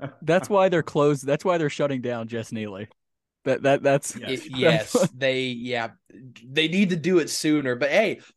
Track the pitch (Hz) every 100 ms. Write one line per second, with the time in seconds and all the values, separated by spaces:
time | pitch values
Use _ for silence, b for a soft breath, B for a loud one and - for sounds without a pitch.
0 | 135 - 156 175 185 202 190 175 - 160
1 | 147 143 135 147 196 175 151 - 147 135
2 | 120 120 113 117 107 113 107 95 107 _
3 | _ _ _ _ 139 131 135 143 139 139
4 | - - 113 131 - 131 - 110 104 160
5 | 185 123 135 131 131 120 123 120 113 -
6 | _ 98 127 - 120 139 160 180 208 175
7 | 170 180 147 - 156 151 135 120 120 165
8 | 214 120 B